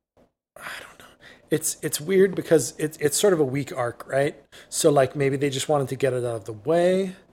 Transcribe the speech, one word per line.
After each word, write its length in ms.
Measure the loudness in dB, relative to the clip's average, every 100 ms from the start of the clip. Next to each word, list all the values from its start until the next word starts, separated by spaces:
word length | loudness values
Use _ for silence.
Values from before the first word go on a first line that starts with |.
| _ _ _ _ _ -20
I 140 | -16 -16
don't 200 | -16 -20
know. 60 | -20 _ -20 -20 _
It's, 280 | -4 -2 -6
it's 180 | -8 -8
weird 340 | 0 4 4 2
because 380 | 2 2 2 -4
it's, 200 | -6 -2
it's 200 | -2 2
sort 160 | 2
of 60 | 4
a 40 | 2
weak 300 | -2 -6 -6
arc, 320 | -6 -6 -4
right? 280 | -2 -2 -4 _ -20 -10
So, 200 | 2 4
like, 240 | 4 2 0
maybe 220 | -2 0
they 120 | -2
just 200 | -2 0
wanted 180 | 0 0
to 60 | -2
get 180 | -2
it 100 | -2 -4
out 100 | -6
of 100 | -10
the 80 |
way. 600 | -10 -2 2 2 0 -2 -10 _